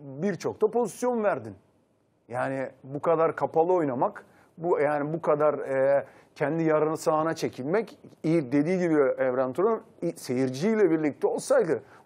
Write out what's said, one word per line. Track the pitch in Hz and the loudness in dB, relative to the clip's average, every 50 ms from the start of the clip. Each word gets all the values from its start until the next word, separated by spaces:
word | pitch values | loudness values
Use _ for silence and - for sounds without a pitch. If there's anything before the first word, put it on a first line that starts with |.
| 143 139 131 139 | -16 -14 -8 -4
birçok | 170 208 190 - - 131 104 - | -4 -4 -4 -2 -4 -6 0 0
da | 214 214 | 0 2
pozisyon | 214 233 240 190 - - 240 254 247 226 208 | 2 0 -2 -2 -4 -2 -2 -2 0 2 0
verdin. | 196 165 131 110 113 98 - _ _ _ _ _ _ _ _ _ _ _ _ _ - | 0 0 -2 -6 -12 -14 -16 _ _ _ _ _ _ _ _ _ _ _ _ _ -10
Yani | 117 123 131 135 135 135 131 - - _ - | -6 -4 -4 -4 -4 -6 -6 -8 -10 _ -16
bu | 131 139 147 | -12 -12 -4
kadar | - 175 165 156 165 160 151 | 0 0 2 2 2 0 0
kapalı | - 147 131 - 165 165 175 | -2 -4 0 2 0 2 2
oynamak, | 185 180 160 139 123 127 170 208 - - - _ _ - _ _ _ - | 2 2 2 0 0 0 -2 -2 -4 -8 -20 _ _ -20 _ _ _ -8
bu, | 160 175 175 - | -2 -2 0 2
yani | 143 147 151 147 143 151 | 2 0 0 -2 -2 -4
bu | 160 165 | -6 -4
kadar, | - 175 151 147 151 151 143 | 0 0 2 4 2 2 2
e, | 131 - 135 135 135 131 139 139 139 - - - - - _ _ | 0 -4 -2 0 2 2 4 2 2 0 -4 -16 -20 -20 _ _
kendi | - 151 139 160 165 | -4 -2 -2 0 0
yarı | 165 160 156 151 151 156 160 | 2 2 4 4 2 0 -2
sahana | 156 - 170 156 156 156 165 160 | 0 0 0 2 2 0 0 -2
çekilmek, | 160 151 123 - - 127 143 175 220 214 - - - - 117 - _ | -2 -4 -6 -6 -6 -4 -2 -2 -2 -2 -4 -12 -20 -20 -20 -18 _
iyi, | - 160 165 170 143 120 | -2 0 2 2 0 2
dediği | 139 143 143 165 190 185 | 0 2 2 2 0 0
gibi | 180 170 160 | 2 2 4
Evren | 151 139 127 131 - 135 131 123 131 131 131 | 4 4 2 2 0 0 0 0 0 -2 -2
Turan, | 123 170 185 226 226 - - - - - | 0 0 2 2 0 0 -4 -14 -14 -6
i-, | - 170 - | -6 -6 -6
seyirciyle | - - - 123 127 135 127 127 131 160 220 220 214 208 170 | -6 -6 -4 -2 0 0 -2 -2 -2 0 0 4 4 4 4
birlikte | 160 160 156 147 131 - - | 4 2 0 -2 -2 0 -2
olsaydı | - - 269 - - 262 277 208 160 135 110 - - - - - | -2 -2 -2 -2 2 2 2 2 2 -2 -2 -4 -12 -20 -20 -20